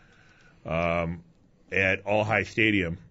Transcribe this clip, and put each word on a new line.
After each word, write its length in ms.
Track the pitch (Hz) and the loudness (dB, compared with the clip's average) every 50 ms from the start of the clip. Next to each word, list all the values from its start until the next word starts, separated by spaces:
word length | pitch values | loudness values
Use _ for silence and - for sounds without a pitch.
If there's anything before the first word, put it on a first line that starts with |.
| - _ _ - - - - - - - - _ - | -20 _ _ -20 -20 -20 -20 -20 -20 -20 -20 _ -8
um, 580 | 80 78 82 85 85 85 85 85 82 87 85 - - _ _ _ _ _ _ _ _ | -4 -2 -2 0 0 0 0 -2 -4 -6 -8 -12 -20 _ _ _ _ _ _ _ _
at 340 | 92 92 98 95 95 92 - | -2 0 2 2 0 0 -2
All 180 | 98 104 107 107 | 0 0 0 2
High 200 | 104 110 104 90 | 2 0 0 0
Stadium 540 | - - - 110 110 104 101 87 85 85 90 - - | -2 0 0 2 2 2 2 0 -2 -4 -8 -12 -18